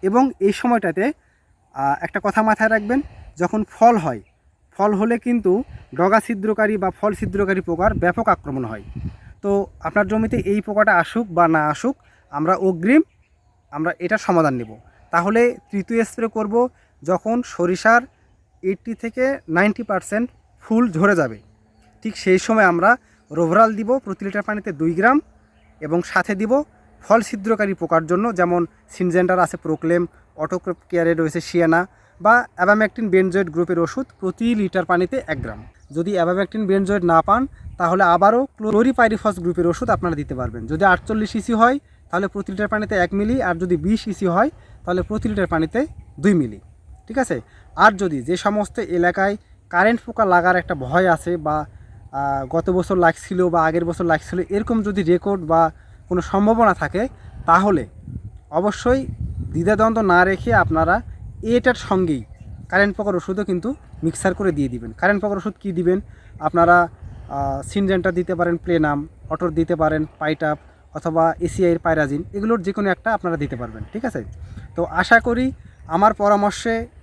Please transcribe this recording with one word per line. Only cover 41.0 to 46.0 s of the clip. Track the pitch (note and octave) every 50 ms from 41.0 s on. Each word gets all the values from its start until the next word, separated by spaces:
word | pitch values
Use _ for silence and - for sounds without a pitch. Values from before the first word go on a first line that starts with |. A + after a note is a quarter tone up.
| - - A3 G#3+ G#3+ G3+ -
ইসি | A#3 - - A#3
হয়, | G#3+ A3+ A#3+ C4+ C#4+ _ _ _ _ - _
তাহলে | - F3 G3+ F#3+
প্রতি | - G3+ G3 - G3
লিটার | F#3 G#3 G3+
পানিতে | - G#3+ G#3+ G3 A3
এক | F#3+ F3 F3 F#3+
মিলি, | G3 G#3 G#3+ B3 C4+ -
আর | F#3 F3
যদি | E3 F3+ F3+ F3+
বিশ | D#3+ D3 F#3 A3 G#3+ - A3+
ইসি | F#3+ - G3+
হয়, | F3+ E3+ F#3 A3+ D4 - - - - - - -
তাহলে | - F3+ F#3 F3
প্রতি | - G#3 A3 - A3+
লিটার | G#3+ G3+ F#3+
পানিতে | E3 F3 D#3+ D#3+ D#3 - A3+ C#4 D#4 - -